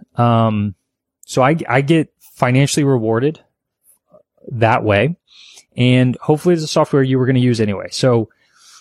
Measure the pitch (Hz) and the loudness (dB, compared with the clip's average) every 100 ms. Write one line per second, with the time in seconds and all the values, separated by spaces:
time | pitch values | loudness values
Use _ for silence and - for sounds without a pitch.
0 | - - 120 117 113 107 104 - _ _ | -14 -2 0 2 2 0 -4 -8 _ _
1 | _ _ - - 127 160 - 127 139 165 | _ _ -8 0 0 0 -2 -2 2 0
2 | - _ _ - 127 127 139 - 139 131 | 0 _ _ -4 0 2 0 0 0 0
3 | 110 113 139 160 _ _ _ _ _ _ | 0 -2 -2 -6 _ _ _ _ _ _
4 | _ _ _ _ - 117 110 120 107 101 | _ _ _ _ -14 -2 0 0 0 0
5 | 131 175 _ _ - - _ - 123 127 | 0 -4 _ _ -20 -20 _ -2 2 4
6 | 127 120 - 151 175 170 156 170 151 147 | 2 -2 -2 -2 0 -2 0 -2 0 0
7 | 131 131 127 131 123 113 107 92 90 - | 0 0 0 2 2 0 -2 -4 -10 -2
8 | 131 117 110 _ _ _ _ - | 0 0 -2 _ _ _ _ -20